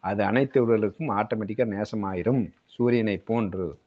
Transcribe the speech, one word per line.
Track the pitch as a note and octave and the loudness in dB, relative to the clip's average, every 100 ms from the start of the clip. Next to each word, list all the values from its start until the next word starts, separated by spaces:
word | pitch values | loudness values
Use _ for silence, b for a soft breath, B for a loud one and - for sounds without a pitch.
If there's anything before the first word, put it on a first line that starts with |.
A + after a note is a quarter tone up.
அது | F#2 G2+ | -4 0
அனைத்து | G2+ A#2 C3+ C3+ | 2 2 2 2
உடலுக்கும் | A#2 A2+ G#2+ - D#3 | 4 4 2 -2 -4
ஆட்டோமேட்டிக்கா | G2+ G#2+ A2+ G#2 G#2+ A#2 | -2 -2 -2 -4 -2 -2
நேசமாயிரும், | G2+ G#2+ A2 G2 F#2 F2+ B2+ F2+ - _ | -2 -4 -4 -4 -2 0 0 -2 -8 _
சூரியனை | - A#2+ A#2+ G#2+ F#2+ | -2 2 2 0 -2
போன்று. | - A2+ G#2 F#2 F2 C#2 | -2 -2 -2 -4 -8 -8